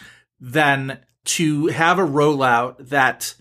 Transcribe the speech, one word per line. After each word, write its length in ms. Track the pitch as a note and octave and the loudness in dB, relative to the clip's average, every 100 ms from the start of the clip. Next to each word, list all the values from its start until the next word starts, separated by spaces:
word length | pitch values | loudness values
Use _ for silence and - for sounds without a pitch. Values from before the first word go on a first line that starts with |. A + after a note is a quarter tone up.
| - - _ _ | -20 -20 _ _
then 580 | B2+ D3+ D3 C#3 C3+ C3 _ _ | -6 0 2 0 -4 -12 _ _
to 440 | - - D#3+ D3 D#3+ | -6 -2 0 0 -2
have 300 | C3+ E3 F3+ | 0 2 2
a 80 | F3 | 0
rollout 840 | C#3 D3 C#3+ C3 A#2+ B2+ - B2+ | 2 2 2 2 2 0 -8 -6
that 460 | C#3+ B2+ - - - | 0 0 -2 -10 -14